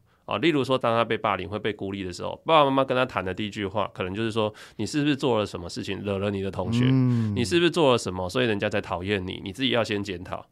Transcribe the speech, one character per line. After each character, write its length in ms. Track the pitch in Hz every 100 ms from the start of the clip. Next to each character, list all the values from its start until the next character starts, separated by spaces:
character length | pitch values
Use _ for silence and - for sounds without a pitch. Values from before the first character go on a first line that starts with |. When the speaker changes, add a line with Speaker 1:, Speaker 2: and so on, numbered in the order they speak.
| _ _ -
Speaker 1:
啊， 100 | 101
例 140 | 156
如 120 | 147
说 140 | 123 131
当 180 | 120
他 80 | 117
被 140 | 113 110
霸 200 | 110 95
凌、 120 | 90
会 100 | 104
被 140 | 110
孤 180 | 104 98
立 140 | 98
的 80 | 90
时 100 | 87
候， 160 | 95 -
爸 140 | 151 160
爸 60 | 139
妈 40 |
妈 140 | 135
跟 100 | 131
他 80 | 127
谈 220 | 127 -
的 80 | 92
第 140 | 92 107
一 40 |
句 140 | 107
话， 260 | 98 107 95
可 80 | -
能 120 | 92
就 80 | 101
是 80 | 113
说 220 | 110 107 - - -
：“你 80 |
是 180 | 104 151
不 60 | 147
是 80 | 135
做 220 | 135 110
了 80 | 101
什 120 | 92
么 80 | 85
事 120 | 117
情 160 | 107 95
惹 160 | 101 98
了 120 | 104
你 120 | 101
的 80 | 95
同 200 | 98 95
学？ 140 | 117 127
Speaker 2:
嗯。 480 | 131 127 120 110
Speaker 1:
你 80 | 104
是 160 | 113 170
不 60 |
是 60 | 170
做 220 | 170 143
了 40 | 120
什 160 | -
么， 160 | 92 90
所 140 | 127
以 40 | 123
人 120 | 101
家 100 | 104
才 100 | 101
讨 240 | - 90
厌 240 | 95 101 92
你？ 140 | 87
你 80 | 98
自 120 | 95
己 80 | 131
要 120 | 117
先 220 | 107 101
检 180 | 101 90
讨。” 220 | 90 95 -